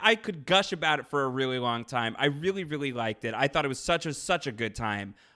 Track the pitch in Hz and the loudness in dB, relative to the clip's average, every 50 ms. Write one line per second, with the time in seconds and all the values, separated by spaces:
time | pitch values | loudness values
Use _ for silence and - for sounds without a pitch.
0 | 208 220 233 226 - 220 190 151 131 - 180 196 196 - 196 160 165 156 151 143 | 4 4 4 4 0 -6 -8 -6 0 4 4 4 4 2 -2 0 2 2 2 2
1 | - - - 143 135 131 127 131 135 131 127 127 123 120 117 117 117 - 127 120 | 0 -2 0 0 0 0 0 0 0 0 0 0 0 0 0 -2 -4 -4 -2 -2
2 | 117 113 110 - 143 147 143 143 165 190 196 196 180 147 151 143 143 135 120 120 | -2 -2 0 2 2 2 2 2 0 -2 0 -2 -2 -4 -4 -2 -2 -2 -2 -2
3 | 113 113 110 - - 113 110 113 135 139 - 170 143 139 131 - - - 170 160 | -2 -2 -2 -2 -4 -4 0 2 2 2 2 2 0 0 -2 -2 0 0 0 0
4 | - 160 139 - - - 180 160 - 143 107 107 117 107 98 - 117 107 104 101 | 0 -4 -6 -6 -2 -2 -2 0 -2 -4 -6 -4 -4 -4 -4 -4 -4 -2 -2 -2
5 | 98 98 - _ _ _ _ | -4 -8 -12 _ _ _ _